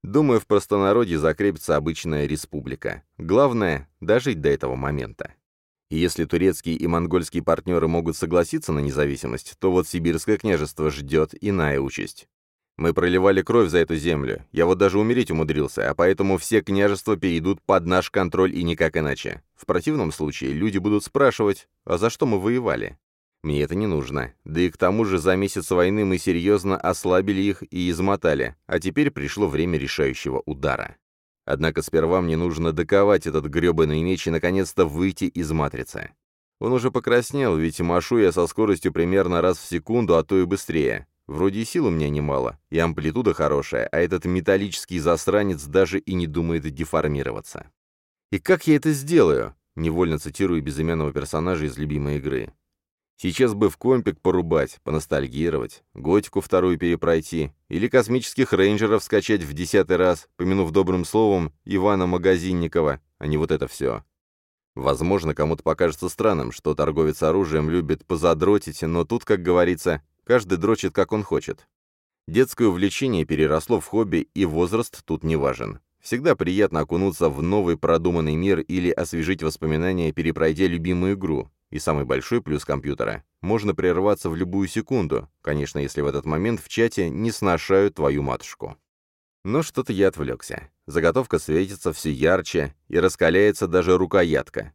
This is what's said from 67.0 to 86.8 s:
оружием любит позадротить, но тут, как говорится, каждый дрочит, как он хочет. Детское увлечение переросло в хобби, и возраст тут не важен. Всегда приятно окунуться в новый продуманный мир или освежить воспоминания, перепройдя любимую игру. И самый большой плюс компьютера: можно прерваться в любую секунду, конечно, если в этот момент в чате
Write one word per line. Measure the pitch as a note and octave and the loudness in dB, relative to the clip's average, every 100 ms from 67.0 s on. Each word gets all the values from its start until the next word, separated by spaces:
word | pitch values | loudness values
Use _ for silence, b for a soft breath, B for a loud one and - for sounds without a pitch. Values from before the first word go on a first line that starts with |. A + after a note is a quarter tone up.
| D#2 D2+ | 0 0
оружием | D#2 F2+ F2 D#2 D2+ | 0 2 0 0 0
любит | F2 D2+ D#2+ | 0 -2 -4
позадротить, | _ E2+ E2+ D#2+ F2+ G#2 - D2+ | _ 0 2 4 4 2 0 -8
но | D#2+ E2+ E2 | -2 -2 0
тут, | A#2 - | -4 0
как | G2+ | 0
говорится, | F2 F2+ F2 F2 - D2+ _ _ - | 4 4 4 2 -2 -4 _ _ 0
каждый | B2 F#2+ F2+ | 0 2 0
дрочит, | G2+ A2 A#2+ | 2 0 0
как | - F#2 | -2 0
он | G#2+ | -2
хочет. | G2+ D2+ - - _ _ _ _ _ _ - | -2 -4 -4 -12 _ _ _ _ _ _ -4
Детское | F2+ B2+ - A2+ | 0 0 4 2
увлечение | F2+ G2 - C3+ G2 D2+ | 4 0 0 -2 0 0
переросло | D2+ D2+ D#2 - A2 | 2 2 2 0 -2
в | - | 0
хобби, | G#2 G#2+ D#2+ - - | -2 0 0 -2 -2
и | F#2 | 0
возраст | D#2 F2+ A2 A#2+ - | 2 0 0 -4 -10
тут | - D#2+ | -8 -4
не | D#2+ D#2+ | -2 0
важен. | C#2 B1 G#1+ G#1 _ _ | 0 -2 -8 -12 _ _
Всегда | - B2 D#3 C3+ | -6 -2 0 2
приятно | F2 F#2+ G2 D#2+ | 0 2 2 2
окунуться | D2+ E2+ G2 E2 E2 | -2 0 0 2 0
в | C#2 | 0
новый | E2 G#2 F2+ D#2+ | 0 0 2 0
продуманный | - E2 E2+ E2+ D#2 D#2 | 2 2 2 0 0 0
мир | F#2+ F2 | 0 0
или | - F#2 F2 | 0 -2 0
освежить | - E2+ E2+ D#2+ F2+ | -2 -4 -4 -4 -2
воспоминания, | D#2 - D#2+ D#2 F2 F#2 D#2+ | -4 -4 -2 0 0 0 -2
перепройдя | D2+ E2 D#2 D#2+ D#2 F#2+ | -2 -4 0 -2 2 0
любимую | E2+ E2 F2+ F#2 G2 | 0 -2 -2 0 -2
игру. | F#2+ C#2+ - _ _ | -2 -4 -6 _ _
И | D2 | -8
самый | - D2+ C2 | -2 -2 -2
большой | C2 - A#2+ | -4 -2 -4
плюс | - D2 | -2 -6
компьютера: | - C#2 C#2+ C#2 G#1+ G#1 _ _ | -4 -6 -4 -6 -6 -6 _ _
можно | F#2 A2 G#2 | -4 -2 -2
прерваться | D#2+ F2+ F2 G2 G2+ F#2 | 0 0 2 2 0 -2
в | E2 | -4
любую | F2+ F#2+ F#2+ | -2 -2 -2
секунду, | A2 - C3 E2 C2 - _ | -4 -2 -2 0 -4 -6 _
конечно, | - D2 C#2 D2 | -4 -4 -4 -6
если | C#2 - | -6 -2
в | C#2+ | -2
этот | C#2 D2+ | -2 -4
момент | D#2 G#2 A2+ | -2 -2 -4
в | - | -6
чате | - | -2